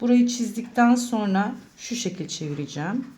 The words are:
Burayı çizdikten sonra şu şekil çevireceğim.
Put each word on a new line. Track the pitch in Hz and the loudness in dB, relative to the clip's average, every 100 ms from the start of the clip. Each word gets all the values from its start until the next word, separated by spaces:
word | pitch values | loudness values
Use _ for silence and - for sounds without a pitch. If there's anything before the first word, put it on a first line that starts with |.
Burayı | 240 247 240 | 4 4 4
çizdikten | - 214 226 - 247 240 | 0 -6 -6 -4 4 6
sonra | 247 - 226 208 190 208 - - - | 4 2 -2 2 2 0 -4 -16 -18
şu | - 240 | -10 -6
şekil | 180 180 156 | -6 -6 -8
çevireceğim. | - 151 143 143 165 165 247 - | -8 -6 -6 -6 -6 -4 -6 -6